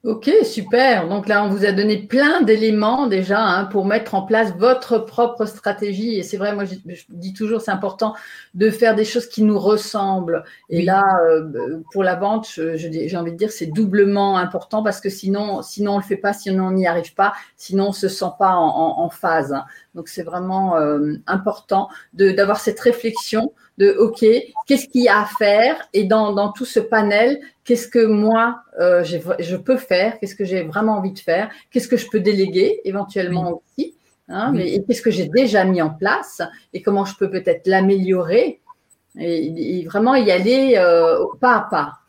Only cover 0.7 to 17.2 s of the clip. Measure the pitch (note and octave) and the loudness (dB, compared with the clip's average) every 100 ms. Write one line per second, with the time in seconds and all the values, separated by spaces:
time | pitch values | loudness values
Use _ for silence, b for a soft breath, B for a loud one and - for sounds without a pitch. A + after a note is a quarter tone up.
0.7 | A#3 C4 A3 E3+ G3+ G3+ G#3 G#3 G3 G3+ | 2 4 4 0 -4 0 0 2 0 2
1.7 | G3 G#3 G#3 G3+ B3+ C#4+ F4 A3 A3 A3 | 2 2 0 0 2 2 4 4 4 4
2.7 | G#3+ G#3+ B3+ C4+ F#3+ F#3 G3+ G#3+ F3+ G3 | 2 2 0 0 0 0 0 2 0 -2
3.7 | G3+ F#3+ A3 A3 G3 F#3+ A3 A3 F3 A3+ | -2 0 -2 -2 -6 0 0 0 2 2
4.7 | B3+ - A3+ A3 - A#3+ - G#3 - G#3 | 2 0 -2 -2 -2 -2 0 -6 -6 -6
5.7 | G3+ G#3 F#3+ A3+ G#3+ F3+ G3 G3+ G#3 F#3+ | -4 -6 -4 -4 -4 -6 -6 -4 -4 -6
6.7 | F#3+ E3 F3 - F3 F#3+ F#3+ G#3+ A3+ A3 | -10 -16 -20 -18 -14 -14 -8 -4 -4 -4
7.7 | F#3+ G3 - A3 G#3+ B B B F3+ G#3+ | -4 -6 -4 -6 -6 B B B 0 0
8.7 | G#3+ A3+ G#3+ G#3+ A#3+ A#3 - G#3+ G3+ F#3+ | 4 2 2 0 -2 -6 0 2 2 2
9.7 | G#3+ G#3 G#3+ G3 F#3+ E3+ E3 B B _ | 0 -2 -4 -2 -2 -2 -4 B B _
10.7 | E3+ F3+ F#3+ G3 F#3+ E3 D#3+ D#3+ B2+ B2 | -2 2 2 4 4 4 2 0 -8 -8
11.7 | D#3+ D#3+ G3 F#3 F3 G3+ A3 A3 - D#3+ | -8 -8 -2 -2 0 -2 -4 -6 -8 -6
12.7 | D#3+ E3+ D#3+ D#3+ F3+ E3 E3+ G#3+ - D#3+ | -6 -8 -6 -6 -6 -6 -4 -6 -4 -6
13.7 | D#3 G#3 G3+ G3+ G3+ G3 F#3+ F3+ F3+ - | -2 0 4 2 2 0 0 -2 -6 -6
14.7 | G#3+ G#3+ F#3+ G3 F#3+ F#3+ G3 G#3 F#3+ - | -4 -2 -4 -8 -6 -4 -4 -4 -8 -10
15.7 | - G3+ G3+ G3 G3 G3+ G3+ G3+ F#3+ F#3 | -6 -2 -2 -2 -4 -4 -4 -4 -2 0
16.7 | F#3+ F#3 E3+ E3+ - | 0 0 -2 -4 0